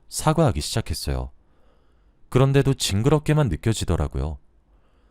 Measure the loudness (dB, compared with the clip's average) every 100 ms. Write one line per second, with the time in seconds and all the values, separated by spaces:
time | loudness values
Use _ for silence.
0 | -14 -4 0 2 2 0 -4 -6 -6 -6
1 | -6 -6 -8 -14 _ _ _ _ _ _
2 | _ _ 0 2 4 4 2 0 -2 0
3 | 2 2 2 2 0 0 -2 -2 -2 -2
4 | -2 -4 -6 -8 _ _ _ _ _ _
5 | _